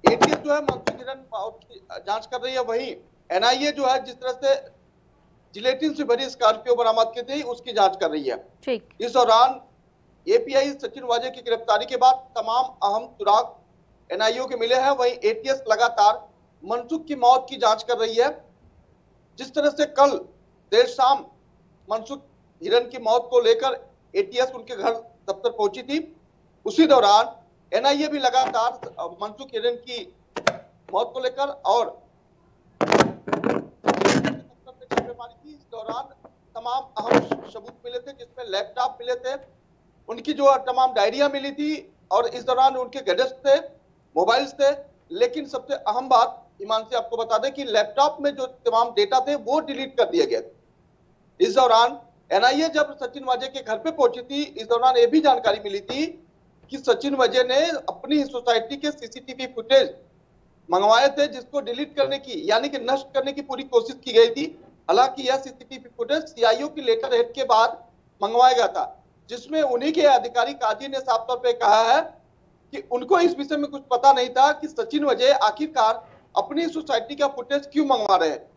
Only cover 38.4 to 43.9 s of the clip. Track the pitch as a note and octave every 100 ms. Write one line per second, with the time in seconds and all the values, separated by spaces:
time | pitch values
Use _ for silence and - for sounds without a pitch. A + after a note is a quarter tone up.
38.4 | A#3 F#3+ - - B3 - A#3+ A#3+ B3+ C4+
39.4 | - _ _ _ _ _ - A#3 C#4 C#4+
40.4 | C#4 C4+ C4 B3+ B3+ A3+ G#3 C4 C#4+ C#4
41.4 | C#4 C#4 D4+ D#4 - _ _ G3 A#3+ B3
42.4 | B3 B3+ C4+ C4 B3 C4+ - B3+ C4 -
43.4 | C#4 C#4 C#4+ - _